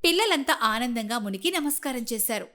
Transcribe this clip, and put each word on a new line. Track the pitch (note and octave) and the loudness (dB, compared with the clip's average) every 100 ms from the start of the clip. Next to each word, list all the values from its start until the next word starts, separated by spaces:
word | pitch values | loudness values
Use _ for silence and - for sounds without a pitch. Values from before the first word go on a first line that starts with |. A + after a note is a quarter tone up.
పిల్లలంతా | E4+ E4+ A4 D#4+ C4+ C#4+ | 4 4 4 2 2 0
ఆనందంగా | A3 A3 B3 A#3 G#3 A#3+ | 2 0 0 -2 -2 -2
మునికి | G#3 F#3+ A3 | -4 -2 -2
నమస్కారం | F#4 D4 D4 D4 B3+ A3+ | 0 -2 -2 -4 -4 -4
చేశారు. | A3+ A3 G#3+ - | -2 -2 -2 -6